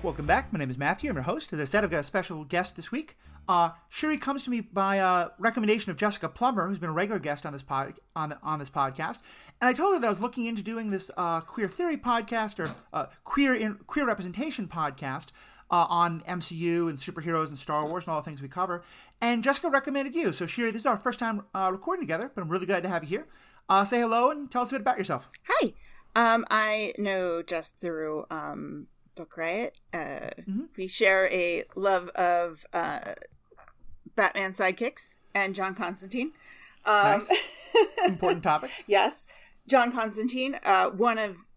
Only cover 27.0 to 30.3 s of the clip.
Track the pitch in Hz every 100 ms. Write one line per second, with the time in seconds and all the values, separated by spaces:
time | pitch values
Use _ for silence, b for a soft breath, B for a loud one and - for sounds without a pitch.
27 | 202 190 180 170 165 170 156 - 180 160
28 | 156 156 - 160 147 147 147 147 - _
29 | _ - 165 - 165 190 240 - _ 175
30 | 156 139 -